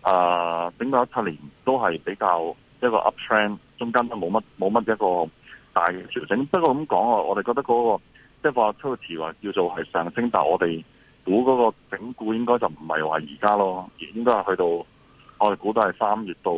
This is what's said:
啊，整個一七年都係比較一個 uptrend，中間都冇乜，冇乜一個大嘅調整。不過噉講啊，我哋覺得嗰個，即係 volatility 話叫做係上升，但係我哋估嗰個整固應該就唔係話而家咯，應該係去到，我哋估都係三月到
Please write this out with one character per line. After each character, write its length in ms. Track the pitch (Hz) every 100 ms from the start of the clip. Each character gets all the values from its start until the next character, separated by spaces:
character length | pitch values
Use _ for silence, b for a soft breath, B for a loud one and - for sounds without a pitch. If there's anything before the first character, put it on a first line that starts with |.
啊， 680 | - 92 87 87 85 85 87 -
整 120 | 120
個 120 | 131
一 40 | 127
七 60 | 127
年 160 | 101 76 73 _
都 140 | - 131
係 220 | 104 80
比 100 | 87 101
較 380 | 104 85 82 - _ -
一 80 | 123
個 80 | 110
uptrend， 600 | - - - 110 104 104 _ -
中 140 | 120
間 140 | 123 120
都 80 | 110
冇 140 | 87
乜， 120 | 107 - -
冇 120 | 95
乜 120 | 113
一 140 | 107 107
個 340 | 101 90 82 _ B B B
大 160 | 92 85
嘅 180 | 90 87
調 160 | - 78
整。 180 | 104 143
不 120 | 185
過 140 | 165
噉 120 | 135 156
講 100 | 92 113
啊， 120 | 110
我 140 | 78 101
哋 60 |
覺 100 | 98
得 80 | 120
嗰 340 | 131 120 117 98
個， 60 | _ b b _
即 60 | 151
係 40 | 127 107
volatility 460 | 104 143 127 - 82
話 140 | 80 80
叫 100 | 101
做 180 | 98 87 90
係 140 | 80
上 200 | 87 85
升， 160 | 120 117
但 120 | 101
係 40 | 76
我 100 | 90
哋 260 | 87 82 - b b b
估 200 | - 101
嗰 260 | 127 127 113
個 60 | - _ 95
整 160 | 113
固 200 | 127 110
應 100 | 113 120
該 120 | 120
就 80 | 104
唔 200 | 76 80
係 180 | 78 78
話 60 | 80
而 200 | 73 71
家 160 | 104 104
咯， 340 | 98 92 90 - 78
應 100 | 107
該 80 | 120
係 180 | 110 98
去 60 | 92
到， 80 | 87
我 840 | 85 - _ _ - - - 104
哋 40 | 98
估 160 | 98
都 80 | 113
係 140 | 101 -
三 260 | 107 107 101
月 80 | 82
到 100 | 92